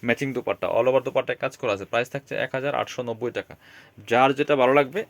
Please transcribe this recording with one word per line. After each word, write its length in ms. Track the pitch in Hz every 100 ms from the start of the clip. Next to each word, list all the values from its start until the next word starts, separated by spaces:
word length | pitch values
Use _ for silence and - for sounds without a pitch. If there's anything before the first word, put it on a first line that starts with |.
| 120
ম্যাচিং 220 | 117 139 123
দোপাট্টা, 300 | - 98 90 110
all 100 | 123
over 120 | 131 131
দোপাট্টায় 300 | 135 123 127
কাজ 100 | 135 -
করা 120 | 123 101
আছে। 100 | 95
প্রাইস 180 | 117 123
থাকছে 180 | 143 - -
এক 60 | 127 131
হাজার 160 | 139 131
আটশো 200 | 107 - 123
নব্বই 240 | 113 120 110
টাকা। 160 | - - - - - - 104
যার 200 | 120 135 135
যেটা 160 | 143 147
ভালো 120 | 127 139
লাগবে 220 | 139 165 226